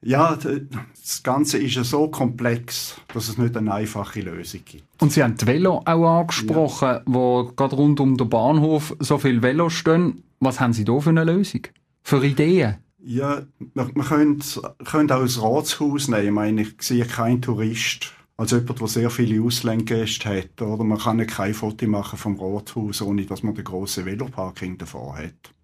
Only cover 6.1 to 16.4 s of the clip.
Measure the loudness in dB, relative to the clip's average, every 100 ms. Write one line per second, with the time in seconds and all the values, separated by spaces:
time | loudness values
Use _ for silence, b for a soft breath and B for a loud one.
6.1 | 4 2 -2 0 2 2 2 0 0 0
7.1 | 2 4 2 0 0 0 4 4 6 4
8.1 | 4 2 4 4 4 4 2 -2 -6 0
9.1 | 2 4 4 2 2 0 0 2 4 4
10.1 | -2 -12 _ 0 2 0 2 2 2 4
11.1 | 4 4 2 0 -4 -10 _ _ _ 0
12.1 | 2 2 2 4 4 4 -2 _ _ -6
13.1 | -4 -2 -4 -6 _ -12 -6 -4 -2 0
14.1 | 4 4 2 -4 -8 -10 -14 -4 0 2
15.1 | 4 2 0 0 0 0 -2 -2 -2 0
16.1 | 0 2 0